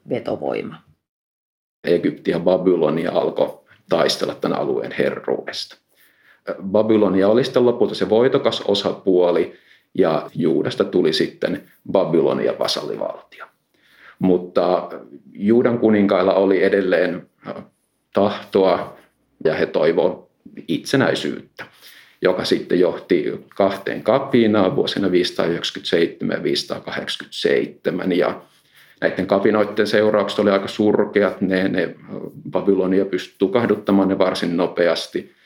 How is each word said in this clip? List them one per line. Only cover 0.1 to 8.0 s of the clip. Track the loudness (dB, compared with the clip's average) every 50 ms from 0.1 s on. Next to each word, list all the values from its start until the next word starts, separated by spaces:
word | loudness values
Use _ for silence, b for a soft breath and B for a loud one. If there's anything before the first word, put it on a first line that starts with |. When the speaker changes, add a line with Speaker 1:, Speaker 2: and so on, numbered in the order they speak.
| -6 -6 -4 -6 -6 -6 -4 -4 -4 -4 -6 -8 -12 -18 _ _ _ _ _ _ _ _ _ _ _ _ _ _ _ _ _ _ _ _ -2
Speaker 2:
Egypti | 0 0 2 0 -2 -4 -4 -4 -2
ja | -2 0
Babylonia | 2 2 2 2 2 2 2 2 2 0 0 -2 -2 -2
alkoi | 0 0 -2 0 0 -2 -2 -2 -4 -10 b b b b _ -2
taistella | 0 2 2 0 0 -2 -4 -6 -4
tämän | -4 -4 -2 -2 -2
alueen | -2 -2 -4 -4 -6 -6
herruudesta. | -4 -2 -2 -2 -4 -4 -4 -4 -4 -4 -6 -8 -12 -12 -12 -14 -18 _ _ _ b b b b b b b b b b b -10 -10 -8 -6
Babylonia | -2 0 2 2 4 4 4 4 2 2 2 4
oli | 4 4 2 2
sitten | 2 2 2 2
lopulta | 2 2 2 0 0 0
se | -2